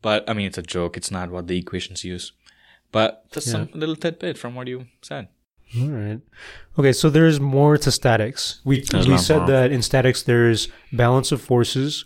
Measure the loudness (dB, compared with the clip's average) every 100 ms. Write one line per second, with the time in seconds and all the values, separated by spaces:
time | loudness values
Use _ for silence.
0 | -2 -4 -4 -6 -6 -8 -8 -6 -6 -6
1 | -10 -8 -8 -10 -6 -6 -6 -10 -10 -12
2 | -12 -12 -14 _ _ _ _ _ _ 0
3 | 0 -2 _ -10 -6 -6 -6 -8 -8 -4
4 | -6 -6 -10 -10 -12 -12 -12 -12 -14 _
5 | -14 -14 -14 _ _ _ _ -4 -4 -4
6 | -6 -8 _ -20 -20 -20 -8 2 2 4
7 | 4 6 4 4 0 4 4 4 2 0
8 | 2 2 0 -4 -10 -6 0 0 2 2
9 | 4 4 4 2 4 4 4 0 0 2
10 | 2 0 2 4 4 2 -4 -12 _ 0
11 | 2 2 0 -4 0 2 2 -2 -4 -6